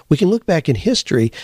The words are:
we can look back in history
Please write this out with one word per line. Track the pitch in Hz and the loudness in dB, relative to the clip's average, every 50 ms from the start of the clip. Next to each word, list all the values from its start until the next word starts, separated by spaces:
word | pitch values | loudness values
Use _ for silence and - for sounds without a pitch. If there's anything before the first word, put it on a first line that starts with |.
| - - | -2 -2
we | 156 | 0
can | 139 196 180 | 2 2 2
look | 214 233 - | 0 0 0
back | - 180 160 - - | 0 -2 -2 0 0
in | 127 | -2
history | 101 - 226 262 - - - - 120 113 117 - - | -2 0 -2 -2 -2 -2 -2 0 0 0 0 -2 -6